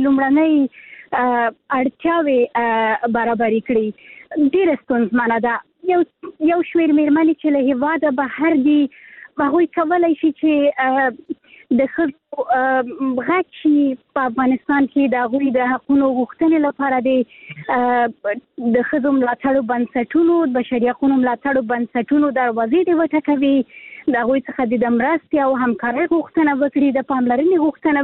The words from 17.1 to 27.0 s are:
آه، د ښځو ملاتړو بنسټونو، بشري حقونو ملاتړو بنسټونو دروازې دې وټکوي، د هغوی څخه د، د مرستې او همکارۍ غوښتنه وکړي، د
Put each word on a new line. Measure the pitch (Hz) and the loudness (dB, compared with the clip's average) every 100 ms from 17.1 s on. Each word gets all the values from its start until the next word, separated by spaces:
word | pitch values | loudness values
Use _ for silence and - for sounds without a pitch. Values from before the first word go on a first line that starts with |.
| 262 233 - - - - | 0 -2 -8 -20 -16 -4
آه، | 247 247 247 233 - 208 208 - - | -2 0 0 -2 -4 -8 -8 -10 -6
د | 240 240 240 | 0 0 0
ښځو | 302 277 269 | -2 0 0
ملاتړو | 240 247 269 269 226 | 0 -2 -2 -2 -2
بنسټونو، | 240 240 254 233 311 330 339 311 | -4 -4 -4 -2 0 2 2 0
بشري | 254 - 247 240 | -2 -2 -2 -2
حقونو | 240 277 269 | 0 0 2
ملاتړو | 247 233 285 262 | 0 -2 -2 -2
بنسټونو | 226 240 240 240 - 294 294 | -2 -4 -4 -6 0 0 0
دروازې | 254 247 226 226 330 370 | 0 -2 -2 0 0 0
دې | 330 | 0
وټکوي، | 320 302 294 285 277 277 - - - - - | 0 -2 -2 0 2 0 -2 -10 -20 -8 -4
د | 240 | -2
هغوی | 233 269 - | 0 -2 -4
څخه | - 240 | -6 -4
د، | 240 | -2
د | 233 | 0
مرستې | 233 262 330 - 302 269 | 0 0 -2 -2 -2 0
او | 262 | 0
همکارۍ | 254 226 240 247 339 | -2 -2 -4 -4 -2
غوښتنه | 339 - 330 302 269 | -2 -2 -2 0 0
وکړي، | 285 285 277 | 0 0 0
د | 262 | 0